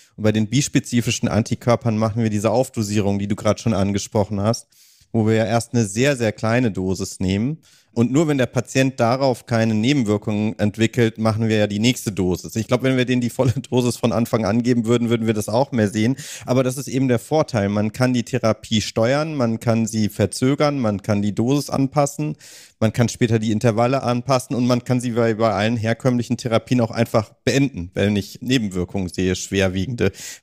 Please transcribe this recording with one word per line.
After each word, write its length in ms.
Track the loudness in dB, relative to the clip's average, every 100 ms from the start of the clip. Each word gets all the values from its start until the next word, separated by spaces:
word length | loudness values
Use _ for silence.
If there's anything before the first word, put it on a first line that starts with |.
| _ -4
Und 60 |
bei 100 | 0
den 160 | 0 0
bispezifischen 800 | -2 0 -2 0 0 0 -2 0
Antikörpern 680 | 0 -2 -2 0 0 0 0
machen 240 | 0 0
wir 80 | -2
diese 200 | 0 0
Aufdosierung, 680 | 2 0 -2 -2 0 0 0
die 100 | -2
du 80 | -2
gerade 240 | 0 0
schon 140 | 0
angesprochen 680 | 0 0 -2 -2 -2 -2 -2
hast, 280 | -2 -2 -6 _ _ _ _
wo 140 | 0 2
wir 80 |
ja 100 | 2
erst 300 | 2 0 0
eine 100 | 0
sehr, 320 | 0 2 0 2
sehr 160 | 0
kleine 380 | -2 0 0 0
Dosis 500 | -2 -4 -4 -6 -4
nehmen. 380 | -2 0 -2 -6 _ _ _ 0
Und 140 | 2
nur 160 | 2 2
wenn 120 | 0
der 80 | -2
Patient 520 | -2 -2 0 0 2
darauf 480 | 0 2 0 -2 -2
keine 260 | 0 2
Nebenwirkungen 840 | 2 2 2 2 0 -2 -2 -2 0
entwickelt, 580 | -2 0 0 2 0 0
machen 320 | -2 0 0
wir 100 | 2
ja 80 | 0
die 100 | 2
nächste 320 | 2 0 -2
Dosis. 460 | -2 0 -2 -4 -6
Ich 100 | -2
glaub, 160 | 0
wenn 140 | 2 0
wir 80 |
denen 160 | 2 0
die 100 | 0
volle 220 | 0 0
Dosis 440 | 0 -2 0 0 0
von 140 | 0
Anfang 340 | 0 0 0
an 200 | 0 0
geben 200 | 2 2
würden, 260 | 2 2 4
würden 180 | 2 0
wir 40 |
das 160 | -2 0
auch 220 | 0 0
mehr 180 | 2 0
sehen. 280 | 2 0 0 -6 -10
Aber 200 | -2 0
das 120 | 0 -2
ist 120 | -4
eben 180 | -2 0
der 140 | 0
Vorteil. 480 | 0 -2 0 0 0
Man 240 | 0 -2
kann 200 | 0 0
die 120 | 0
Therapie 560 | -2 -2 -2 -2 -2 -2
steuern, 560 | -2 0 0 0 -2 -2
man 240 | -2 -2
kann 260 | 0 0 0
sie 220 | 0 -2
verzögern, 720 | 0 -2 0 0 2 0 0
man 220 | -2 -2
kann 200 | -2 0
die 140 | 0 0
Dosis 340 | 0 0 0
anpassen, 640 | -2 0 0 -2 -2 -8 -8 -16 -20 -20 -2
man 120 | 0
kann 160 | 2 0
später 300 | 2 2 2
die 140 | 0
Intervalle 500 | 0 2 2 2 2
anpassen 540 | 0 -2 0 0 0 -2
und 100 | 2
man 160 | 0
kann 180 | 0 -2
sie 120 | 0
bei, 220 | 0 2
bei 180 | 2 2
allen 240 | 2 0 0
herkömmlichen 600 | -2 0 0 0 -2 -4
Therapien 440 | 0 -2 0 0
auch 100 | 0
einfach 400 | 0 0 0 -2 _
beenden, 480 | 0 2 0 -2 -8
wenn 200 | -2 0
nicht 280 | 0 -2 -8
Nebenwirkungen 640 | -2 0 0 -4 -4 -4 -4
sehe, 280 | -2 0 0
schwerwiegende, 760 | -2 0 0 0 -4 -2 -2 -2 -12 -6